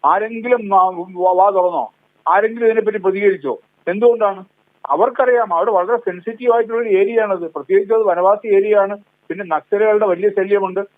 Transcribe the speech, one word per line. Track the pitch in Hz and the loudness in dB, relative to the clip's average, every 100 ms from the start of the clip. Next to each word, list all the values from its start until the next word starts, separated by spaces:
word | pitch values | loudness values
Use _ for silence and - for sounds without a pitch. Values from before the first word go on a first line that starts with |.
| 139 | 2
ആരെങ്കിലും, | 180 220 226 233 240 208 196 | 0 -2 -8 -2 -2 2 2
ആ, | 185 180 185 180 | 2 -2 -12 -2
വാ, | 185 | 0
വാ | 180 196 | 4 4
തുറന്നോ? | 190 180 165 113 _ _ _ - | 2 0 -2 -6 _ _ _ 0
ആരെങ്കിലും | 185 220 233 233 | 0 0 0 0
ഇതിനെപ്പറ്റി | 226 208 208 | 2 -2 -2
പ്രതികരിച്ചോ? | 185 190 202 185 139 117 _ _ - | -2 0 0 0 -4 -8 _ _ -8
എന്തുകൊണ്ടാണ്? | 190 240 233 208 190 190 _ _ _ - | 0 2 2 0 -2 -14 _ _ _ -4
അവർക്കറിയാം | 147 240 240 254 240 214 | 0 0 0 0 2 0
അവിടെ | 170 208 | 0 0
വളരെ | 196 180 233 | 0 0 -2
സെൻസിറ്റീവ് | - 180 175 220 240 | -4 -8 -10 -6 0
ആയിട്ടുള്ള | 233 226 226 | 0 0 -4
ഒരു | 233 | 0
ഏരിയ | 190 196 226 | 0 2 0
ആണത്. | 214 190 | -2 -4
പ്രത്യേകിച്ച് | 170 156 143 190 202 | -6 -10 -2 0 2
അത് | 220 | 0
വനവാസി | 143 175 185 208 220 | 2 2 2 2 2
ഏരിയ | 196 202 208 | 0 4 2
ആണ്. | 196 202 _ _ _ | 0 -4 _ _ _
പിന്നെ | 175 190 | -12 -6
നക്സലുകളുടെ | 151 - 202 214 214 208 | -6 -2 0 2 2 2
വലിയ | 175 202 | 0 0
ശല്യമുണ്ട്. | 196 190 202 196 185 202 | 0 0 0 -2 -6 -10